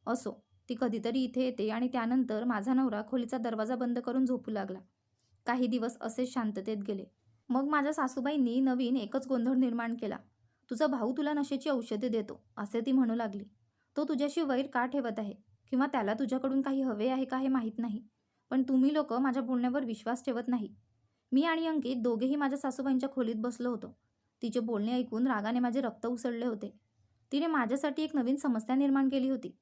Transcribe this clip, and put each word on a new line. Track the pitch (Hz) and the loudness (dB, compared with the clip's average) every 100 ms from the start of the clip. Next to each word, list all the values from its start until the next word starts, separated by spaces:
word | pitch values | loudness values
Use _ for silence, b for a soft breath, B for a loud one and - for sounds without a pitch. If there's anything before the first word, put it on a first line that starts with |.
| - | -4
असो, | 240 208 - _ _ - | -4 -4 -10 _ _ -10
ती | 240 | -2
कधीतरी | 247 220 226 254 | 0 0 0 0
इथे | 247 254 | 0 0
येते | 254 254 214 | -2 0 -2
आणि | 220 247 | 0 -2
त्यानंतर | 254 226 254 254 214 | 0 0 2 2 0
माझा | 240 214 202 | 0 0 2
नवरा | 262 262 208 214 | 2 2 0 -2
खोलीचा | 262 240 254 | -2 -2 -2
दरवाजा | 233 220 220 247 | -2 -2 -2 -2
बंद | 247 240 | -2 -2
करून | 240 254 262 | 0 2 2
झोपू | 254 240 | 0 -2
लागला." | 208 196 190 - _ _ _ _ _ - | -4 -6 -8 -14 _ _ _ _ _ -2
काही | 247 247 | 0 2
दिवस | 240 226 240 | 0 -2 -4
असेच | 226 226 254 | -6 -4 -2
शांततेत | 254 220 208 208 214 202 | -2 -2 -4 -4 -6 -4
गेले. | 196 - _ _ _ - | -6 -8 _ _ _ -2
मग | 254 277 | 0 2
माझ्या | 302 285 | 2 2
सासूबाईंनी | 311 262 262 262 302 247 247 | 0 -2 -2 -2 2 2 4
नवीन | 262 254 247 262 | 2 2 2 0
एकच | 202 269 262 | 0 -4 -2
गोंधळ | 254 233 254 | 0 2 4
निर्माण | 254 233 233 233 | 2 0 -4 -4
केला. | 208 - - _ _ _ _ | -4 -6 -10 _ _ _ _
"तुझा | 233 302 | 0 2
भाऊ | 254 226 269 | 2 0 0
तुला | 294 | 0
नशेची | 294 277 277 302 | 0 0 -2 0
औषधे | 262 226 214 247 | -2 0 -2 0
देतो," | 220 208 - _ - | -2 -2 -8 _ -10
असे | 202 226 | -6 -2
ती | 233 | 2
म्हणू | 262 233 226 | 4 4 2
लागली. | 220 196 196 _ _ _ _ - | -2 -6 -10 _ _ _ _ -4
"तो | |
तुझ्याशी | 208 269 285 311 | 0 0 0 0
वैर | 294 254 269 | 0 0 0
का | 247 254 | -2 -2
ठेवत | 277 240 214 | -2 -2 -4
आहे | 208 196 _ _ _ | -6 -8 _ _ _
किंवा | 254 277 | 0 2
त्याला | 277 202 | 2 0
तुझ्याकडून | 226 254 262 262 269 | 0 0 0 0 0
काही | 269 269 | 0 0
हवे | 262 208 240 | 0 0 0
आहे | 262 254 | 0 -2
का | 262 | 0
हे | 269 | 0
माहीत | 262 226 214 | 0 0 -2
नाही, | 233 208 - _ _ _ _ | -4 -6 -10 _ _ _ _
पण | 262 | 0
तुम्ही | 262 262 269 | 4 4 4
लोक | 302 302 233 | 4 2 0
माझ्या | 269 247 | 2 0
बोलण्यावर | 240 247 247 269 247 | 0 0 0 0 -2
विश्वास | 214 226 247 - | -4 -4 -4 -2
ठेवत | 240 247 | -2 0
नाही." | 247 196 - _ _ _ _ _ | -2 -2 -10 _ _ _ _ _
मी | 262 | 2
आणि | 330 330 330 | 4 2 2
अंकित | 311 247 254 | 0 0 0
दोघेही | 233 226 262 294 | 0 2 2 2
माझ्या | 277 277 | 0 0
सासूबाईंच्या | 269 254 269 254 269 | -2 -2 0 2 0
खोलीत | 269 226 226 | 0 -2 -2
बसलो | 240 233 247 | -4 -4 -4
होतो. | 226 - - _ _ _ _ | -4 -8 -16 _ _ _ _
तिचे | 233 240 | -4 -2
बोलणे | 226 214 214 | 0 0 0
ऐकून | 247 247 220 262 | 0 -2 0 2
रागाने | 214 208 247 | 2 0 0
माझे | 247 240 | 2 0
रक्त | 247 - 233 | -2 -4 -4
उसळले | 240 247 233 247 | -4 -4 -2 -4
होते. | 214 202 - _ _ _ _ _ | -4 -8 -14 _ _ _ _ _
तिने | 285 330 | 0 2
माझ्यासाठी | 302 226 269 302 277 | 2 2 0 0 -2
एक | 311 294 | -2 0
नवीन | 240 277 | 2 2
समस्या | 285 226 226 262 | 0 0 0 2
निर्माण | 277 269 269 | 4 4 4
केली | 269 262 | 2 0
होती. | 254 - - | -2 -4 -14